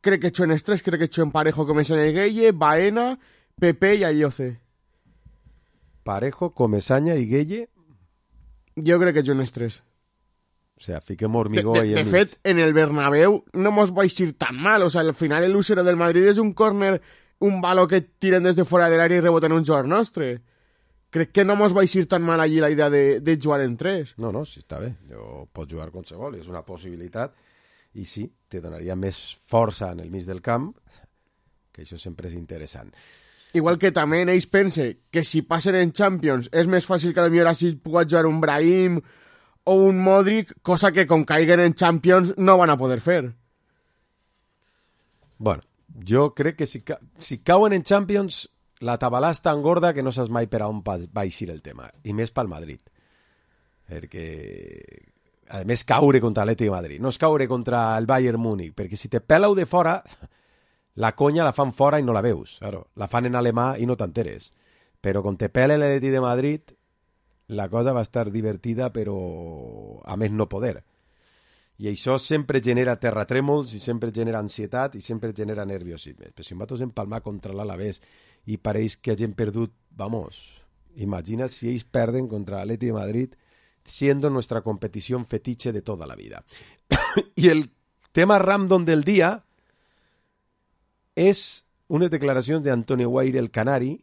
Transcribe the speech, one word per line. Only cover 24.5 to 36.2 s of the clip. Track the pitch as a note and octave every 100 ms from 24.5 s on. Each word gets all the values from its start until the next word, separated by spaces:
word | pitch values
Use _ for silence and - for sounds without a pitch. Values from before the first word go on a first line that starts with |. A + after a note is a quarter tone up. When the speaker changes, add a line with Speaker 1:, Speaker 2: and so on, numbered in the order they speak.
| -
Speaker 2:
està | - D2
bé. | A#2+ G2 -
Jo, | A1+ G#1+ C2+ -
pot | - D2
jugar | D#2+ D#2
qualsevol, | F2+ E2+ E2+ C#3 G#2
és | E2+
una | F2
possibilitat. | D#2+ F2 F2+ E2+ F2 A2 C#3 _ _ _ _ _ _
I | G#2+ F#2
sí, | - A2 _ _
te | F#2
donaria | E2 D#2+ F2+ F#2
més | F#2+ - - - _
força | A2+ A2 - F#2
en | F2
el | E2
mig | F#2+
del | F2+ F#2
camp, | B2 A#2+ D#3+ - _ _ _ _ _ _ _ _ _
que | -
això | D#2 E2
sempre | F#2 E2 F2
és |
interessant. | E2+ D#2+ D#2+ D2+ - G1+ _ - - _ _ _
Speaker 1:
Igual | E3+ D#3+ F3
que | F#3+
també | E3+ D3+ E3
ells | F3+ F3+ -
pense | G3 G3 E3 B2 - _
que | E3+ D3+
si | D#3+
passen | - E3 F#3+ F#3
en | F3
Champions | - G3+ F#3